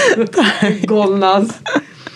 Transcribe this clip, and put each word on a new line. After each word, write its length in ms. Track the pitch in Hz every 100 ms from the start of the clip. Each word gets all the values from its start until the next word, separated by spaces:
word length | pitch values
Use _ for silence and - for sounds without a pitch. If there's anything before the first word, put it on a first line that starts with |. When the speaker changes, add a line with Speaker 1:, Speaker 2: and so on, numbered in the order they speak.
| 539 226 220
Speaker 1:
Tack. 480 | 359 208 - 202 202
Speaker 2:
Golnaz. 800 | 190 214 196 196 190 196 226 - - - - - -